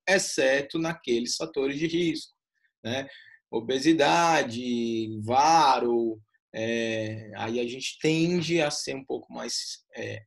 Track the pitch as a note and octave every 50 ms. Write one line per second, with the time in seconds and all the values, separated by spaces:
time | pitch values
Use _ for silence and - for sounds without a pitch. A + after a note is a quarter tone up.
0 | _ F#3 F#3+ F#3+ F#3+ - - - - C3 C3+ C#3 C#3 - - E3 E3 E3 E3+ -
1 | - - A#2+ A#2 A#2+ A#2+ - - D#3+ D#3+ - C#3+ C3+ C#3 C#3+ C#3+ E3 D#3+ E3 E3+
2 | F3 E3 D3 - - - _ _ _ _ _ _ _ _ _ _ - A2+ B2 C3+
3 | C#3 C#3 - - - - - _ _ _ - A2+ - - C3 C3+ C3+ D#3+ E3 D#3
4 | C#3 D3+ E3 E3+ E3+ E3 D#3+ D3+ C3 A#2+ A2+ A#2+ B2+ B2 A#2+ A#2+ A#2 A#2 A2+ A2
5 | A2 A2 A2 A2 G#2 A2 B2 C3 D3 D#3+ E3 E3 D3+ C3+ C3 A#2+ B2 A#2+ A#2+ A#2
6 | A#2 A2+ A2 G#2+ G#2+ _ _ _ _ _ - A2 A2+ A2+ A#2 A#2 A#2 A2+ A2 A2
7 | A2 G#2+ A2 G#2+ G#2+ G#2+ G2+ G2+ G#2+ A2+ A#2 B2 A#2+ A#2+ B2 C3 C3 - - -
8 | - D#3 D#3+ D#3+ E3 E3+ F3+ F3+ D#3 D#3 E3+ E3 D3+ D3 - - - - C3+ C3+
9 | C3+ - B2+ A#2+ - - B2 A#2 A2+ A#2+ - - - - - - _ _ - A#2
10 | A2+ A2 A2 G#2+ G#2+